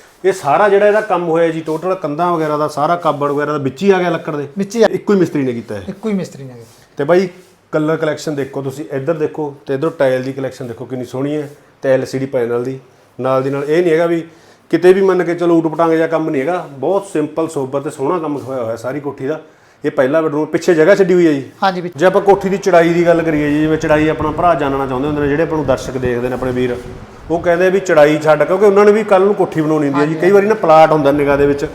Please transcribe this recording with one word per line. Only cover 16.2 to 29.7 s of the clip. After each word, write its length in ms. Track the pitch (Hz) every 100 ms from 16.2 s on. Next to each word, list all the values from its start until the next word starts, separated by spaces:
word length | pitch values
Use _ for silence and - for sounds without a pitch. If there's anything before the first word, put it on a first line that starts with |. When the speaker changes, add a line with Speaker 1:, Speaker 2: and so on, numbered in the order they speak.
| 160
Speaker 1:
ਨਹੀਂ 120 | 151
ਹੈਗਾ, 260 | 135 180 156
ਬਹੁਤ 360 | 139 139 196 190
ਸਿੰਪਲ 340 | - 151 151 160
ਸੋਬਰ 340 | 147 131 139
ਤੇ 80 | 143
ਸੋਹਣਾ 300 | 143 135 180
ਕੰਮ 180 | 160 143
ਹੋਇਆ 260 | 117 131
ਹੋਇਆ 120 | 113 113
ਸਾਰੀ 240 | 120 143
ਕੋਠੀ 280 | 143 135 135
ਦਾ। 120 | 156 156 _ _ _ 147
ਇਹ 60 |
ਪਹਿਲਾ 300 | 147 131 156
ਬੈਡਰੂਮ, 240 | 156 147 151
ਪਿੱਛੇ 280 | 170 -
ਜਗ੍ਹਾ 220 | 170 160 196
ਛੱਡੀ 180 | 185
ਹੋਈ 140 | 180 170
ਹੈ 40 |
ਜੀ। 180 | 143 123 -
Speaker 2:
ਹਾਂਜੀ, 180 | 196 185
ਵਿੱਚ। 160 | 175 151
Speaker 1:
ਜੇ 80 | 180
ਆਪਾਂ 160 | 196
ਕੋਠੀ 280 | 190 196 190
ਦੀ 80 | 190
ਚੜਾਈ 360 | 196 175 170
ਦੀ 120 | 170 170
ਗੱਲ 160 | 165
ਕਰੀਏ 280 | 165 151 147
ਜੀ, 100 | 147
ਜਿਵੇਂ 180 | 156 156
ਚੜਾਈ 300 | 160 151 156
ਆਪਣਾ 240 | 151 156
ਭਰਾ 220 | 147 175
ਜਾਣਨਾ 320 | 160 143 139 135
ਚਾਹੁੰਦੇ 220 | 127 147
ਹੁੰਦੇ 140 | 151
ਨੇ, 60 | 147
ਜਿਹੜੇ 160 | 143
ਆਪਾਂ 140 | 160 156
ਨੂੰ 80 | 139
ਦਰਸ਼ਕ 320 | 127 - 127
ਦੇਖਦੇ 300 | 127 120 123
ਨੇ 60 |
ਆਪਣੇ 180 | 127 127
ਵੀਰ, 240 | 127 127 123 - - - - -
ਉਹ 80 | 165
ਕਹਿੰਦੇ 260 | 165 170 185
ਆ 40 |
ਵੀ 100 | 185
ਚੜਾਈ 380 | 190 160 147 151
ਛੱਡ, 260 | 151 147
ਕਿਉਂਕਿ 220 | 147 190 208
ਉਹਨਾਂ 200 | 196 208
ਨੇ 60 |
ਵੀ 120 | 208
ਕੱਲ੍ਹ 220 | 214 190 196
ਨੂੰ 100 | 196
ਕੋਠੀ 260 | 180 156
ਬਣਾਉਣੀ 260 | 151